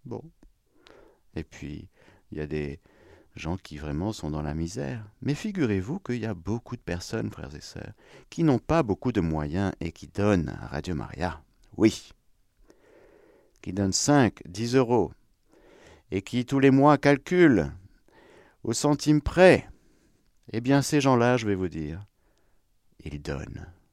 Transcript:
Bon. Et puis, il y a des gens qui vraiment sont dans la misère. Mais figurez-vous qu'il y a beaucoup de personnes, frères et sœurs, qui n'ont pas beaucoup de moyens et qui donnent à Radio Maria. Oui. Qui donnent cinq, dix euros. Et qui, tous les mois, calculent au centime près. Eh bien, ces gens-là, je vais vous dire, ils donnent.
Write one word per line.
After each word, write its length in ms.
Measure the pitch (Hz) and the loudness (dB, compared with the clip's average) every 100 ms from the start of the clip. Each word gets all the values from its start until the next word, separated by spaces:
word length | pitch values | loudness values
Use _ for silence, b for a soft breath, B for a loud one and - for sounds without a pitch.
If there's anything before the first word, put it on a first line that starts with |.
| 127 | -12
Bon. 160 | 113 156 _ _ _ _ b b b b b b | -14 -14 _ _ _ _ b b b b b b
Et 100 | - | -12
puis, 460 | 78 - 71 76 80 b b b b | -12 -14 -14 -14 -16 b b b b
il 80 | - | -10
y 20 | |
a 60 | 76 | -6
des 340 | 76 71 71 b b b b b - | -6 -6 -10 b b b b b -12
gens 200 | 78 90 | -8 -8
qui 220 | - 76 | -10 -12
vraiment 340 | 76 73 98 | -8 -6 -6
sont 180 | - 78 | -6 -8
dans 120 | 76 | -6
la 120 | 76 | -6
misère. 500 | 78 85 113 139 120 104 _ | -6 -6 -8 -8 -10 -14 _
Mais 120 | 113 | -6
figurez-vous 680 | 147 220 190 127 98 95 185 | -6 -6 -2 0 0 -4 -8
qu'il 180 | - 123 | -6 -6
y 80 | 110 | -6
a 80 | |
beaucoup 420 | 87 82 113 - 120 | -6 -6 -6 -8 -12
de 60 | |
personnes, 480 | - 87 - 113 110 | -8 -8 -6 -6 -6
frères 240 | - 71 | -10 -14
et 60 | 73 | -14
sœurs, 320 | - - - - b b b | -16 -16 -16 -18 b b b
qui 140 | - | 0
n'ont 160 | 165 120 | 2 2
pas 240 | - 165 | 2 0
beaucoup 300 | 117 92 131 | 0 -2 0
de 80 | 107 | 0
moyens 520 | 82 78 76 87 98 - | 0 -2 -2 -2 -2 -4
et 120 | 82 | -10
qui 160 | - 73 | -10 -12
donnent 480 | - 104 95 71 50 | -2 2 2 0 -8
à 60 | - | -10
Radio 280 | 73 73 | -10 -6
Maria. 480 | 78 50 - 87 80 _ _ _ - | -8 -8 -6 -6 -6 _ _ _ 2
Oui. 360 | 107 - - _ _ _ _ _ b b b b b b b b b b | 2 2 -16 _ _ _ _ _ b b b b b b b b b b
Qui 100 | - | -8
donnent 200 | 92 98 | -2 0
cinq, 500 | - - 143 110 - - | 0 2 4 4 0 -14
dix 280 | 92 117 | -8 0
euros. 380 | 127 117 120 82 - _ _ b b b b b b b | 2 4 2 0 -6 _ _ b b b b b b b
Et 120 | 98 | -6
qui, 220 | - 123 | -4 -6
tous 140 | 123 135 | -2 4
les 140 | 135 | 6
mois, 260 | 135 143 143 | 8 6 6
calculent 720 | 143 143 - 180 165 104 69 - 98 _ _ b b b b b | 4 2 0 4 6 6 0 -6 -20 _ _ b b b b b
au 80 | - | -6
centime 500 | 117 147 147 151 151 | -2 0 0 2 2
près. 460 | - 165 180 127 - - _ _ _ _ _ _ - | 2 6 8 8 2 -20 _ _ _ _ _ _ -10
Eh 80 | 110 | -4
bien, 220 | 120 139 | 2 2
ces 180 | 131 151 | 2 2
gens-là, 360 | 135 123 120 123 | 4 4 4 2
je 100 | 110 | 0
vais 80 | |
vous 140 | 95 92 | -2 -2
dire, 360 | 80 76 85 104 _ _ _ _ _ _ _ _ _ | -4 -8 -10 -14 _ _ _ _ _ _ _ _ _
ils 180 | - 73 | -12 -10
donnent. 440 | 73 69 - - - - _ | -8 -10 -10 -14 -16 -20 _